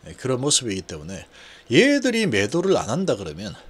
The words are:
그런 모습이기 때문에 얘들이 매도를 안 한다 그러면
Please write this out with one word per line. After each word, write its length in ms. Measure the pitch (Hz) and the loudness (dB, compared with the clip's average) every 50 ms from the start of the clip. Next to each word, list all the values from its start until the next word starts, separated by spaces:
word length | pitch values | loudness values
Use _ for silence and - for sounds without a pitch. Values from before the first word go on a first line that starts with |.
| - - 80 | -16 -18 -16
그런 240 | - - 123 127 120 | -8 -4 -4 -2 -2
모습이기 420 | 131 147 139 - 127 113 98 95 | 0 0 0 0 0 -2 -6 -6
때문에 440 | 90 - 90 76 73 85 98 82 - _ - - - - - - - - | -8 -10 -12 -12 -12 -12 -14 -14 -14 _ -20 -20 -20 -20 -20 -20 -6 2
얘들이 560 | 113 151 233 277 285 285 240 262 220 226 220 | 4 6 6 6 4 4 2 0 0 2 0
매도를 500 | 180 113 98 101 107 - 170 175 190 180 | 2 2 2 2 2 0 0 2 2 2
안 120 | 104 - 98 | 2 2 0
한다 280 | 117 170 196 160 131 | -2 0 0 0 0
그러면 380 | 98 95 80 76 80 104 - 127 - - - | -2 -2 -10 -10 -10 -10 -12 -12 -14 -18 -20